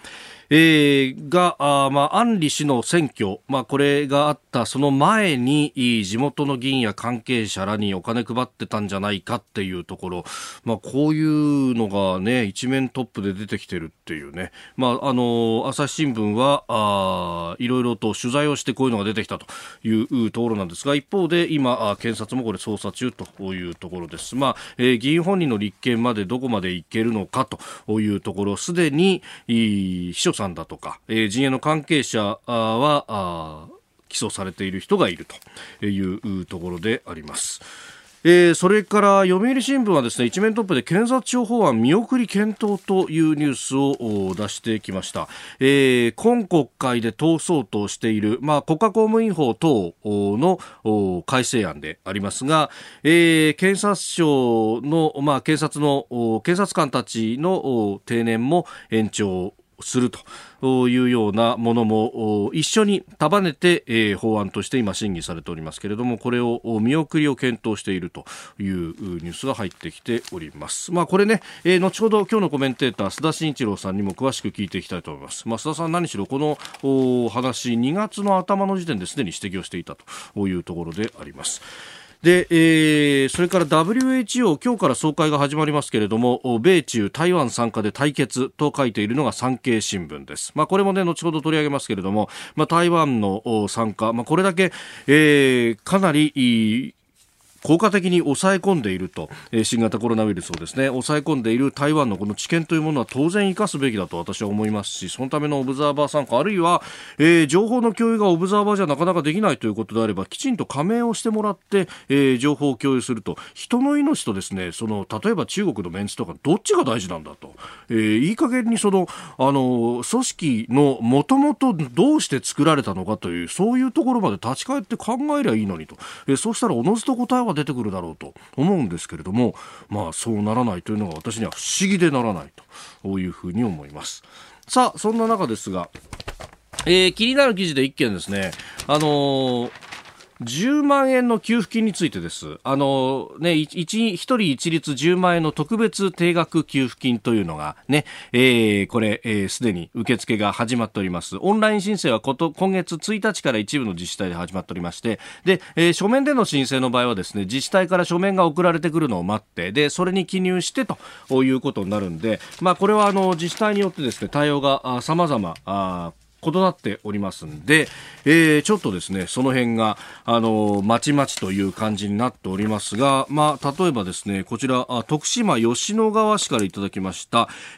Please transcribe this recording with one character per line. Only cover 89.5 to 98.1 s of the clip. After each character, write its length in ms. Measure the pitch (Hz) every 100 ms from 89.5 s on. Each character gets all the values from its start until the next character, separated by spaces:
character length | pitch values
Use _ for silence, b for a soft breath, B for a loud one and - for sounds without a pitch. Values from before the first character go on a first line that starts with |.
| 127
経 220 | 127 113
新 260 | - 98 76
聞 180 | 73 67
で 100 | 71
す。 160 | - 143
ま 80 |
あ、 40 | 156
こ 100 | 196
れ 60 |
も 100 | 196
ね、 100 | 190
後 180 | 175 156
ほ 80 | 165
ど 120 | 156
取 140 | 156 156
り 40 |
上 100 | 147
げ 20 |
ま 80 | 139
す 80 | -
け 80 | 98
れ 60 |
ど 100 | 92
も、 160 | 107 101 B B -
ま 80 |
あ、 40 | 156
台 220 | 170 175
湾 320 | 170 147 117
の、 460 | 98 98 123 110 101
参 240 | 120 113
加、 200 | - 110
ま 100 | 117
あ、 20 | 117
こ 100 | 165
れ 60 |
だ 140 | 190 175
け、 180 | 185 B B B -
え 720 | 147 151 143 135 127 117 110
ー、 0 |
か 160 | - 190
な 120 | 185
り、 840 | 147 151 139 123 113 110 113 139 - _ _ _ _ _ _
効 160 | - 170
果 100 | 220
的 220 | 196 180